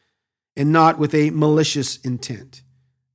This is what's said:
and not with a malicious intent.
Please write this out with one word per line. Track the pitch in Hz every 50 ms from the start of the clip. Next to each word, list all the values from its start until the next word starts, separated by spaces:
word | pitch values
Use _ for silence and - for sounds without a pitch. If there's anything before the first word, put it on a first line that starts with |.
| _ _ _ _ _ _ _ _ _ _ _
and | 139 143 151
not | 160 165 160 160 165 160
with | 151 143 -
a | 151 151 151
malicious | 160 156 151 151 151 156 156 156 - 147 127 - - -
intent. | - 131 123 123 - - 123 101 - - - - _ _ _ _ _ _ _ _ _ _